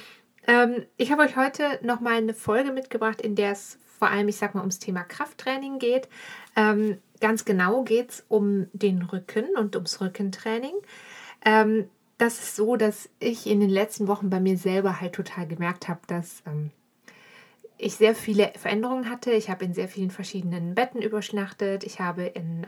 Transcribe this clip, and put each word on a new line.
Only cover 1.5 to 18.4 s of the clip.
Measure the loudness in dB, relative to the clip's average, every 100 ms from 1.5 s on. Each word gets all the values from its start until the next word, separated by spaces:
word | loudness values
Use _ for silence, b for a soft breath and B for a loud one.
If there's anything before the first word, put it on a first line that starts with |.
| 0 -2 -2
nochmal | -2 -2 0
eine | 0 0
Folge | -2 0 2 0
mitgebracht, | -2 -4 -2 -2 -2
in | -2 0
der | 0
es | -2 -8 -20 _ -2
vor | 2
allem, | 2 0
ich | 0
sag | -4 -2
mal, |
ums | -4 -4
Thema | -4 -6
Krafttraining | -6 -8 -8 -6 -6 -4 -6 -4
geht. | 0 0 -2 B B B B 2
Ähm, | 4 4 2 -2 _ _
ganz | 0 2
genau | 2 2 4 2
geht's | 2 0 0 -8 -2
um | 2 2 0 -2
den | 0 2 2
Rücken | -2 -6 -6 -4 -2 -2
und | -2 -2
ums | -6 -4
Rückentraining. | -6 -4 -6 -4 -4 -4 -4 -6 B B B B B B
Ähm, | 6 6 6 4 0 _ _ 0
das | 0 0
ist | -6 0
so, | 2 4
dass | 2 0 -10 _
ich | -4 -4 0
in | 4
den | 4
letzten | 4 2 0 -2
Wochen | 0 0
bei | 2
mir | 2 2
selber | 2 2 2 0
halt | -4
total | -6 -8 -8 -8
gemerkt | -4 -4 -4 -6
habe, | -8 -6
dass, | -6 -6 -12 -8
ähm, | -6 -6 -10 _ _ B B B B B B -20 -8
ich | -8 4
sehr | 4 4
viele | 0 2